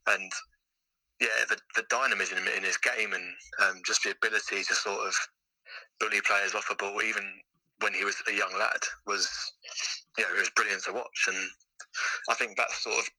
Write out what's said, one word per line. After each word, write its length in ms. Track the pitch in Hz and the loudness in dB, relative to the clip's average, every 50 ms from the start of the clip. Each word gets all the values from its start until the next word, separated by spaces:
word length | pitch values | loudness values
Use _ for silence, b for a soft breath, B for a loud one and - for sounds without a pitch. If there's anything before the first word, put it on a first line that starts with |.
| _ | _
And, 240 | - 104 98 95 - - - - _ _ _ _ _ _ _ _ _ _ _ _ _ _ _ | 2 0 0 0 -8 -10 -10 -10 _ _ _ _ _ _ _ _ _ _ _ _ _ _ _
yeah, 240 | 120 117 110 117 113 - | 0 2 4 2 2 2
the, 80 | 110 - - _ - | 2 -2 -2 _ -4
the 80 | 117 113 - | -4 0 2
dynamism 480 | 123 120 135 131 110 98 95 92 92 92 92 98 - | 2 2 4 2 2 2 0 0 0 -2 0 0 -2
in 80 | 98 95 | 0 0
his 140 | 95 92 | 0 0
game 360 | - - 120 123 113 107 104 95 | 2 2 0 2 0 -2 -2 -2
and, 100 | 90 90 90 87 - - - - - 101 | -4 -6 -8 -12 -16 -16 -12 2 4 4
um, 180 | 95 95 92 90 | 4 4 0 -2
just 180 | 101 107 - - | 0 0 2 2
the 80 | 107 | 0
ability 520 | 98 - - 110 107 104 - - 104 98 95 | 0 0 0 0 0 0 -2 0 -2 -2 0
to 120 | - - | 2 0
sort 300 | - - 107 98 92 92 | 0 2 0 -2 -2 -2
of 80 | 95 95 - - - _ _ _ _ _ _ _ B B B B B _ _ | 0 0 -2 -2 -4 _ _ _ _ _ _ _ B B B B B _ _
bully 220 | 107 107 107 101 | 0 2 2 2
players 340 | - - 104 101 101 95 95 | 4 4 4 4 2 2 0
off 140 | 104 - - | -2 -2 -2
a 40 | 104 | -2
ball, 260 | - 101 98 101 107 | -2 -2 -2 0 0
even 220 | 110 110 110 107 98 98 95 - - _ _ _ _ _ _ _ | 0 0 0 -2 -4 -6 -14 -16 -20 _ _ _ _ _ _ _
when 140 | - 104 101 | -2 0 0
he 120 | 101 101 | 2 0
was 100 | 101 98 - - 113 | 0 -2 -2 -2 0
a 40 | 104 | 0
young 200 | 101 101 95 95 | 2 0 0 2
lad, 220 | 95 107 - - - - 107 - - _ | 0 2 2 2 0 -2 -4 -6 -8 _
was, 200 | 101 101 98 90 92 - - - - - _ - B B B B B B B B _ _ | -4 0 0 0 -2 -2 -6 -8 -8 -10 _ -18 B B B B B B B B _ _
you 60 | - 110 | 0 0
know, 120 | 92 90 | 0 2
it 40 | - | 0
was 120 | - - - | 0 2 2
brilliant 280 | - 110 104 101 92 92 | 2 2 2 0 -2 -2
to 100 | 90 95 | -4 -4
watch. 340 | 117 120 117 _ - - | -4 -6 -4 _ -2 0
And 100 | - 92 95 95 95 - _ _ _ _ _ - _ B B B B B B B B | 0 0 -2 -4 -6 -8 _ _ _ _ _ -20 _ B B B B B B B B
I 60 | 117 | 0
think 200 | - 127 117 - | 0 0 -2 2
that 160 | 120 117 - | 0 0 0
sort 240 | - - - 113 107 | 0 -6 -4 0 0
of 140 | - - - _ | 0 0 -2 _